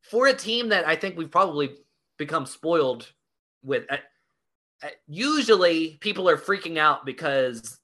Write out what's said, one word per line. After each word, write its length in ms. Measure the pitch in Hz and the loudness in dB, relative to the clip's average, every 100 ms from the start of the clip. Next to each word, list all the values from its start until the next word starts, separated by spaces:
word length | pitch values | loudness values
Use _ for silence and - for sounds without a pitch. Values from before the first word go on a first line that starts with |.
for 240 | _ 220 269 | _ 2 2
a 60 | |
team 360 | 262 214 233 233 | 2 -2 -4 0
that 180 | 196 156 | 0 0
I 80 | 160 | -2
think 220 | 196 170 | -4 -8
we've 120 | 156 | -2
probably 400 | 170 190 147 139 - _ _ _ _ | 2 2 0 -4 -6 _ _ _ _
become 280 | 147 156 135 | -6 -6 -6
spoiled 680 | - 160 165 135 120 - _ _ _ _ _ | -8 0 2 2 -2 -10 _ _ _ _ _
with, 220 | 135 127 - | -4 -4 -4
uh, 60 | 139 - _ _ _ _ _ _ _ | -10 -10 _ _ _ _ _ _ _
uh, 60 | 147 - _ | -18 -18 _
usually 920 | 151 269 302 226 208 175 165 160 151 | -6 -2 0 4 4 6 2 -2 -6
people 300 | 208 196 185 | -6 0 2
are 80 | 151 | 2
freaking 400 | - 196 165 160 | 0 -4 -2 2
out 280 | 151 139 139 | 2 2 -4
because 720 | 131 160 139 127 117 - - | -6 0 0 0 -4 -14 -20